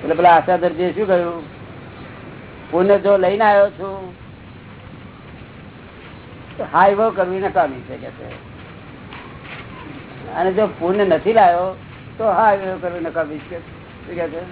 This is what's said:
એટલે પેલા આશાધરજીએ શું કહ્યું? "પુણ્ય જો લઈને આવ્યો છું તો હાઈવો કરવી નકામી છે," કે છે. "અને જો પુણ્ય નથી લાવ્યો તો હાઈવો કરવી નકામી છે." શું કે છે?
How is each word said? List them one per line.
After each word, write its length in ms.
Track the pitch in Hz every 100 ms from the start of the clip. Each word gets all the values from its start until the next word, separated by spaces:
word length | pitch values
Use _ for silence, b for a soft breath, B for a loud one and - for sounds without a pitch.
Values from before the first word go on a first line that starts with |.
એટલે 120 | 147 156
પેલા 140 | 175
આશાધરજીએ 640 | 170 156 180 175 160 180
શું 140 | 165 208
કહ્યું? 360 | 180 170 170 151 - - - - - - - - - - - -
"પુણ્ય 280 | 165 190 202
જો 180 | 196 202
લઈને 260 | 185 202
આવ્યો 260 | 214 202 202
છું 440 | - 190 196 185 - - - - - - - - - - - - - - - - - - - - - - - - -
તો 60 |
હાઈવો 460 | 208 156 190 202 226
કરવી 300 | 196 180 190
નકામી 420 | 190 185 156 127
છે," 160 | - 127
કે 100 | 127
છે. 200 | - 117 - - - - - - - - - - - - - - - - - - - -
"અને 200 | 156 185
જો 140 | 185 214
પુણ્ય 380 | - 170 202 196
નથી 280 | 160 190
લાવ્યો 420 | 226 190 175 185 185 - - - -
તો 140 | 220
હાઈવો 480 | 180 220 196 190 185
કરવી 180 | 180 175
નકામી 380 | 165 165 156 151
છે." 220 | - 170 - - - - -
શું 100 | 175
કે 120 | 165
છે? 180 | 160 180